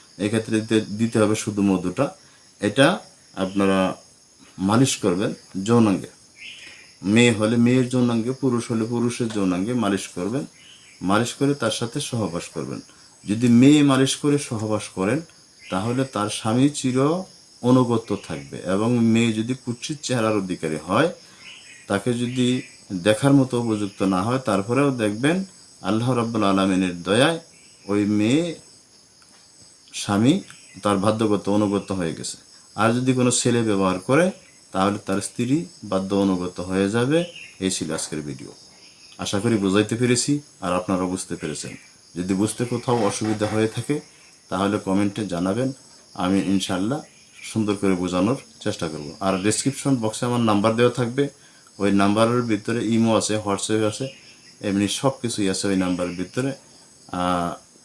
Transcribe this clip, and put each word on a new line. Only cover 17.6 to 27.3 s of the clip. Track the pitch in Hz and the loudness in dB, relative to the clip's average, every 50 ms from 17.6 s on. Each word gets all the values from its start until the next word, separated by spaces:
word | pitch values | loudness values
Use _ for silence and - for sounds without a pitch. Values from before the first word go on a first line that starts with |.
| - | 2
অনুগত | 123 127 131 127 113 117 107 - - 101 95 - - | 4 6 6 6 4 2 -2 -2 -2 -6 -6 -6 -8
থাকবে, | 85 71 71 69 73 60 - | -10 -10 -10 -12 -12 -8 -4
এবং | 85 95 98 107 117 123 120 | -2 0 0 2 2 2 2
মেয়ে | 113 113 110 113 117 117 110 | 4 4 4 4 4 2 0
যদি | 110 110 120 131 | 0 -2 -4 -4
কুৎসিত | 135 - - 117 - - - 156 139 - | -6 -6 -8 -8 -8 -8 -10 -10 -8 -6
চেহারার | - 131 120 113 110 107 | -4 -2 0 0 0 0
অধিকারী | 104 98 92 87 78 - 78 78 | 0 -2 -4 -4 -4 -4 -4 -6
হয়, | 78 - 85 95 113 151 175 - - - - - - - - - - - - - - - | -6 -4 -2 2 2 2 2 0 -6 -16 -20 -20 -20 -20 -20 -20 -20 -20 -20 -20 -14 -6
তাকে | - 101 98 - 127 120 | -2 -2 -2 0 -2 -2
যদি | 117 123 120 123 127 123 123 127 127 - - - - - - 98 | -2 -2 -2 0 0 2 2 0 0 -4 -8 -16 -20 -12 -10 -6
দেখার | 90 85 101 107 - - 139 139 | -2 2 2 2 4 4 6 6
মতো | 143 131 127 - 120 | 6 6 4 0 -2
উপযুক্ত | 120 117 110 104 104 98 - - 98 | 0 0 -2 -2 -2 -4 -4 -2 0
না | 95 98 90 92 | 0 2 2 0
হয়, | 113 123 131 | 0 -2 -2
তারপরেও | 127 - 101 95 98 110 120 131 143 143 | 0 0 0 0 0 0 0 2 2 2
দেখবেন | 131 123 110 104 104 110 127 147 170 190 190 - - - - - - - - | 0 0 0 -2 0 0 0 0 0 0 -4 -6 -12 -20 -20 -20 -18 -8 -4
আল্লাহ | 95 101 110 117 123 127 | -2 0 0 2 0 0
রাব্বুল | 120 117 113 117 110 104 | 0 0 0 0 0 2
আলামিনের | 98 98 98 95 95 92 92 95 92 90 87 85 | 2 4 4 4 2 2 2 0 0 -2 -4 -2
দয়ায় | 90 98 117 135 160 | 2 2 4 4 2